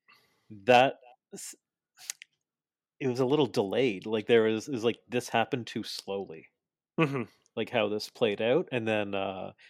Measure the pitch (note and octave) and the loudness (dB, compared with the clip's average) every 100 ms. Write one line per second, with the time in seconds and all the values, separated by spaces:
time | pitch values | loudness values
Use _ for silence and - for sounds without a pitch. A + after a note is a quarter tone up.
0 | _ _ _ _ - G#2+ G2 B2 C3 - | _ _ _ _ -20 -4 6 6 6 2
1 | - _ _ G3 - - _ _ _ _ | -14 _ _ -16 -16 -18 _ _ _ _
2 | - - - _ _ _ _ _ _ - | -16 -14 -18 _ _ _ _ _ _ -6
3 | C3+ B2 B2+ D3+ B2+ - G2 G#2 C3 F#2+ | -4 0 2 2 2 0 -2 0 0 -2
4 | A2 A2 G2+ A#2 A2 A2 B2+ B2+ A#2 - | -4 -4 4 4 4 0 -4 -2 -2 -2
5 | - B2 - A#2 A2 B2+ A2 A2+ G#2 - | -4 -6 0 0 0 -2 -6 -8 -8 -10
6 | - G2 F#2+ D#2+ - _ _ _ _ - | -8 -8 -8 -14 -20 _ _ _ _ -2
7 | D#3 C#3 A2 _ _ - A2 B2 G#2 G#2 | 0 -2 -8 _ _ -8 -2 0 0 -2
8 | - - A#2 G2+ A2+ C#3+ F3+ B2 A2 G#2+ | -8 -2 0 2 0 0 0 -4 -2 -2
9 | G2+ G2 G2 F#2+ G2 - | -2 -4 -4 -6 -12 -14